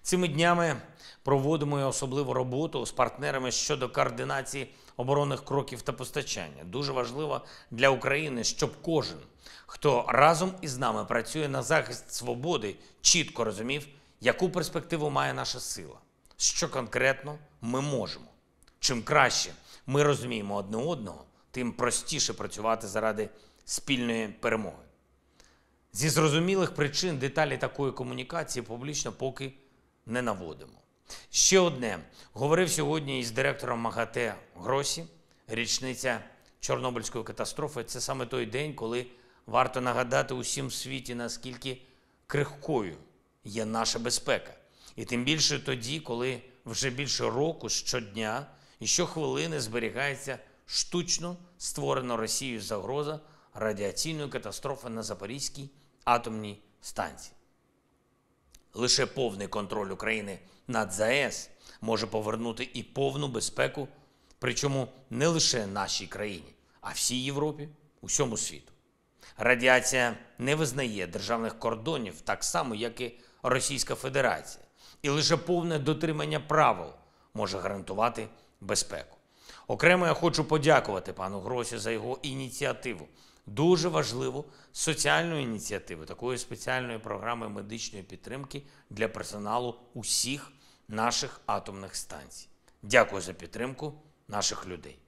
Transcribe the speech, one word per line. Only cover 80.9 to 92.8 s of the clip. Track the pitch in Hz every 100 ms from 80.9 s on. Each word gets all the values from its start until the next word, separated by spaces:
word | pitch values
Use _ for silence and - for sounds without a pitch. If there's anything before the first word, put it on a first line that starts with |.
| 95 95
пану | 92 95 101
Гросі | 98 123 113 117
за | 107
його | 113 113 131
ініціативу. | 143 135 131 - 139 120 127 92 71 - - _ -
Дуже | 107 165 185 175
важливу | 156 139 120 131 127 - - -
соціальну | - - 151 147 156 170 156
ініціативу | 127 107 - 98 - 82
такої | 78 92 120 123
спеціальної | - 107 - 127 123 113
програми | 107 101 107 117 110
медичної | 104 101 113 - 101
підтримки | 90 92 - 131 143 143 - - _
для | 104 110
персоналу | - - 104 104 117 123 - -
усіх | 123 107 - 123 143 - - - _ -
наших | 107 117 117 139 - -
атомних | 104 107 98 95 -
станцій. | - 76 67 - - _ - _